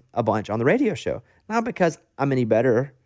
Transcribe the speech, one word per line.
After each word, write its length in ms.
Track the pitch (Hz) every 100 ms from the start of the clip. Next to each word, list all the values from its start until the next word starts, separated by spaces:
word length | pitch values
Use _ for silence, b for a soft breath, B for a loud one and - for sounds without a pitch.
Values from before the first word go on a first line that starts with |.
| _
a 80 | -
bunch 260 | 110 107 101
on 80 | 110
the 60 |
radio 300 | 123 240 254
show. 280 | 170 - - b b -
Not 160 | 226
because 320 | 233 180 170 - _ -
I'm 140 | 139
any 120 | 131
better, 480 | 117 110 131 117 135 _